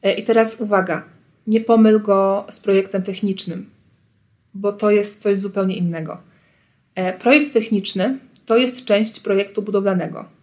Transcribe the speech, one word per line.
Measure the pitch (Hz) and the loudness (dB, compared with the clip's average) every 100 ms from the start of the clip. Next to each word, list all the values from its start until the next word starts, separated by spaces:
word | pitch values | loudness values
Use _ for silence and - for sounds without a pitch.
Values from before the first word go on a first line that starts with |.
E, | 196 | 0
i | 196 | -2
teraz | 214 226 220 - | 2 2 2 -2
uwaga, | 214 202 185 170 - - _ _ - | 0 0 0 -6 -8 -20 _ _ -2
nie | 220 | -2
pomyl | 226 226 220 214 | 4 6 6 6
go | 208 196 196 196 202 | 2 2 2 -2 -6
z | - | -8
projektem | - 196 190 196 | 0 2 2 -4
technicznym, | 185 190 208 190 - 160 - _ _ _ _ _ _ _ _ | -6 -4 -4 -4 -6 -8 -12 _ _ _ _ _ _ _ _
bo | 196 202 | -6 -6
to | 202 214 | -2 2
jest | 208 202 - | 2 0 -4
coś | 208 202 | -2 -2
zupełnie | 196 190 190 185 | -2 -2 -2 -2
innego. | 175 165 156 - _ _ _ _ _ _ _ | -4 -4 -10 -12 _ _ _ _ _ _ _
E, | - 185 | -6 -4
projekt | 185 240 294 294 | -2 4 4 4
techniczny | 233 214 208 190 190 208 269 - _ - | -2 0 -2 -2 -2 -2 -4 -10 _ 0
to | 226 | 2
jest | 254 254 | 2 -4
część | - 202 214 - | 0 0 0 -6
projektu | - 196 202 - | -2 -2 -2 -6
budowlanego | 208 196 196 92 85 160 - _ | -4 -2 0 -2 -4 -10 -16 _